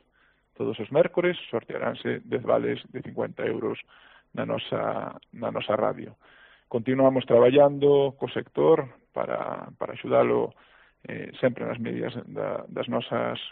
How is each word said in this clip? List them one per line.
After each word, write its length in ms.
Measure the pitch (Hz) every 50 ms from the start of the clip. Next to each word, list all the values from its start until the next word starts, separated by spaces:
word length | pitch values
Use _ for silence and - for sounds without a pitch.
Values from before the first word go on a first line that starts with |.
| _ _ _ _ _ _ _ _ _ _ _ -
Todos 220 | 117 117 113 -
os 80 | 113 -
mércores 480 | 131 147 175 180 - - 175 175 180 - - - -
sortearánse 720 | 117 - - - 135 - 117 117 120 - 117 123 - -
dez 160 | - 117 123
vales 400 | 120 113 117 117 117 117 120 123 - -
de 160 | - 127 -
cincuenta 400 | - 123 123 117 113 117 - 113
euros 320 | 110 113 113 110 110 113 - - _ _ - _ - - - _ _ -
na 80 | 117
nosa, 720 | 113 113 113 110 - - - 113 107 110 104 - 104 - - - _ _
na 240 | - - 117 110 110
nosa 240 | 110 - - 104 113
radio. 400 | 110 107 101 92 - - 110 _ _ _ - - - - _ _ _
Continuamos 640 | - - 123 110 131 131 131 135 131 135 131 123 -
traballando 880 | 120 117 120 123 127 143 143 143 143 143 139 143 143 143 139 139 127 -
co 80 | - 123 -
sector 560 | 120 123 - - 139 143 151 160 156 143 127 - _ _ _ -
para, 560 | - 60 - - 55 - - - - 50 - - -
para 160 | - - -
axudalo, 640 | - - 120 127 127 123 120 120 120 117 113 - _ _ _ _ _ _ _ _ _ -
eh, 240 | - 120 110 104 - - -
sempre 240 | - 131 120 -
nas 160 | 117 113 117 120
medidas 400 | 113 117 120 120 117 117 117 120 -
da, 400 | - - 107 104 98 101 - - - -
das 160 | - 120 120
nosas 480 | 120 120 120 - - 117 120 120 120 123 - -